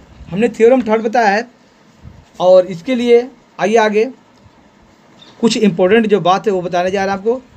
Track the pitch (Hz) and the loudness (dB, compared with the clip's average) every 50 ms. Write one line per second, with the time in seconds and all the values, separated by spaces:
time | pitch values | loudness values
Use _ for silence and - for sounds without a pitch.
0 | - - - - - - 170 196 233 226 233 - 220 233 262 262 214 214 214 226 | -10 -20 -20 -20 -16 -10 -6 -4 -4 -4 0 2 2 2 2 2 0 -2 -2 -2
1 | 214 233 214 247 233 202 196 220 240 240 _ _ _ _ _ _ _ _ _ _ | -2 -2 -2 0 0 0 0 -2 -4 -8 _ _ _ _ _ _ _ _ _ _
2 | - - - - - _ _ - 175 185 185 185 180 185 190 170 - 262 262 233 | -20 -20 -20 -20 -20 _ _ -2 2 4 6 4 4 2 -4 -10 -6 -4 -4 -2
3 | 240 240 233 240 247 269 - _ _ _ _ - 175 196 214 226 214 214 208 208 | 2 2 2 2 2 0 -12 _ _ _ _ -4 -4 0 0 2 0 2 0 0
4 | 226 262 240 _ _ _ _ _ _ - _ _ _ _ _ _ _ _ _ _ | -2 -2 -6 _ _ _ _ _ _ -20 _ _ _ _ _ _ _ _ _ _
5 | _ _ _ - - - - - 233 226 226 240 214 202 165 185 185 180 208 233 | _ _ _ -20 -20 -20 -10 -2 -2 -2 0 2 0 0 0 2 0 2 2 2
6 | 226 214 202 190 160 175 185 196 190 220 196 185 170 175 180 175 180 185 185 202 | 2 2 0 0 2 0 0 0 0 -2 -4 -4 -4 -4 -4 -2 -2 -2 -2 -4
7 | 196 196 196 196 190 220 240 262 - _ _ | -4 -4 -6 -6 -4 -4 -6 -6 -8 _ _